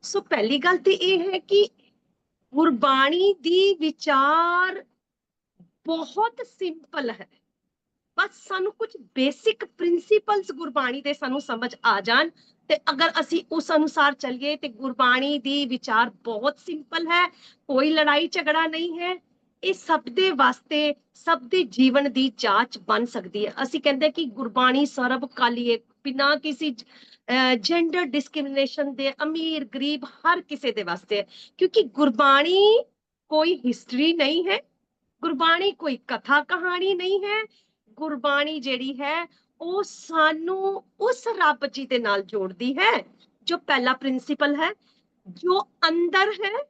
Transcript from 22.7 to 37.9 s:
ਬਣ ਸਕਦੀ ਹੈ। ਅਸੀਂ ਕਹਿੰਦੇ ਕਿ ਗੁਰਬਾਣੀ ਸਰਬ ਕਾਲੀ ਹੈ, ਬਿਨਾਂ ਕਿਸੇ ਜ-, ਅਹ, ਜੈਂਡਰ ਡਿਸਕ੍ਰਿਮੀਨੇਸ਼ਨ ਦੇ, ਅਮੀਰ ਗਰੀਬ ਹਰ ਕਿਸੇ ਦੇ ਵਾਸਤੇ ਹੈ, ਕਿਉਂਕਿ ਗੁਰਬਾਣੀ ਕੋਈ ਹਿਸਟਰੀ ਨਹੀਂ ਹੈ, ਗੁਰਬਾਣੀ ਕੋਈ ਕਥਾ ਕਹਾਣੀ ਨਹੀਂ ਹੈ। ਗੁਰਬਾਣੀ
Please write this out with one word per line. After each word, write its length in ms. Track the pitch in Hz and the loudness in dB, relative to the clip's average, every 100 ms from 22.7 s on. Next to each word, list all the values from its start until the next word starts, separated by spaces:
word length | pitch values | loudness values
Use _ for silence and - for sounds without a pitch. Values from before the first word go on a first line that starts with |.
| 226 | -6
ਬਣ 280 | 185 214 240 | -2 0 0
ਸਕਦੀ 400 | 233 180 208 208 | -6 -8 -6 -6
ਹੈ। 80 | - | -4
ਅਸੀਂ 180 | 262 311 | -4 0
ਕਹਿੰਦੇ 300 | 294 277 302 | 0 2 0
ਕਿ 140 | 330 294 | 0 -8
ਗੁਰਬਾਣੀ 600 | 214 240 254 254 262 285 | -6 -6 2 2 2 0
ਸਰਬ 400 | - 247 262 247 | -2 -2 -2 -4
ਕਾਲੀ 480 | - 240 240 240 | -2 0 0 -2
ਹੈ, 40 | 233 _ _ | -2 _ _
ਬਿਨਾਂ 340 | 277 262 277 302 | -10 0 0 0
ਕਿਸੇ 320 | 311 269 311 | -4 -6 -6
ਜ-, 140 | 233 | -6
ਅਹ, 720 | - - - _ - 254 254 254 | -16 -20 -20 _ -4 0 2 2
ਜੈਂਡਰ 500 | 196 339 330 359 320 | 0 0 2 0 -2
ਡਿਸਕ੍ਰਿਮੀਨੇਸ਼ਨ 880 | 285 - 311 277 277 277 - 285 254 | -4 -4 -8 -4 -2 -2 -2 -6 -2
ਦੇ, 180 | 269 269 | -6 -4
ਅਮੀਰ 420 | 302 320 320 311 226 | -6 -4 -4 -6 -8
ਗਰੀਬ 380 | 269 277 294 | -6 -4 -4
ਹਰ 380 | 269 - 320 349 | -8 -4 0 0
ਕਿਸੇ 300 | - 294 262 | -2 -6 -6
ਦੇ 120 | 214 | -4
ਵਾਸਤੇ 340 | 180 175 _ 202 | -6 -8 _ -4
ਹੈ, 100 | 202 - - - | -4 -12 -20 -2
ਕਿਉਂਕਿ 240 | 370 453 | 2 2
ਗੁਰਬਾਣੀ 1040 | 294 262 294 220 277 277 320 370 415 466 - _ _ _ _ | 0 2 2 4 6 6 4 6 6 6 2 _ _ _ _
ਕੋਈ 260 | 302 330 320 | 0 2 0
ਹਿਸਟਰੀ 580 | 247 233 - 247 311 | -2 -4 -6 0 2
ਨਹੀਂ 340 | 339 277 330 359 | 2 2 2 0
ਹੈ, 120 | 427 - _ _ _ _ _ | -2 -6 _ _ _ _ _
ਗੁਰਬਾਣੀ 500 | 330 269 330 339 392 | -4 0 2 2 0
ਕੋਈ 260 | - 320 247 - | -2 -6 -6 -6
ਕਥਾ 360 | 233 - 285 | -8 2 0
ਕਹਾਣੀ 500 | 294 349 359 359 381 | 2 -4 -2 -2 -2
ਨਹੀਂ 260 | 370 359 392 | -2 0 -2
ਹੈ। 260 | 403 427 427 _ _ _ | 0 -4 -6 _ _ _
ਗੁਰਬਾਣੀ 720 | _ | _